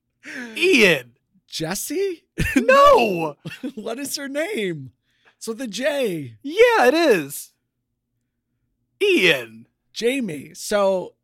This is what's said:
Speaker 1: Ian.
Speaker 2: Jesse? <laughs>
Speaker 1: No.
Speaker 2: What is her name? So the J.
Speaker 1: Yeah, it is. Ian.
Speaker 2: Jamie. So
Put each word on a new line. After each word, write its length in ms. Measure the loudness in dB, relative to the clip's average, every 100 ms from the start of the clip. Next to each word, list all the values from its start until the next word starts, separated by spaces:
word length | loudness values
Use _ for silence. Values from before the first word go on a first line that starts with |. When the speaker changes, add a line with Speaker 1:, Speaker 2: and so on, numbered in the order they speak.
| _ _ -16 -14 -12 -4
Speaker 1:
Ian. 560 | 0 2 2 2 -4 _ _ _ _
Speaker 2:
Jesse? 760 | -10 -8 -8 -8 -6 -6 -8 _ -6
<laughs> 140 | -2 0
Speaker 1:
No. 800 | 4 8 8 6 4 -2 -4 -8 -16 -12 -12 -10
Speaker 2:
What 240 | -10 -10
is 160 | -8 -10
her 120 | -8
name? 640 | -6 -4 -4 -6 -6 -12 _ _ _ _ _
So 160 | -12
the 140 | -10 -10
J. 680 | -6 -4 -2 -2 -4 -10 -14
Speaker 1:
Yeah, 460 | -2 4 4 6 4
it 60 |
is. 600 | 4 4 2 0 -12 -18 _ _ _ _ _ _ _ _ _ _ _ _ _ _ -2
Ian. 640 | 0 4 4 2 -4 -18 -20 _ _
Speaker 2:
Jamie. 600 | -4 -2 -2 -4 -8 -14 -14
So 580 | -4 0 0 0 -6 _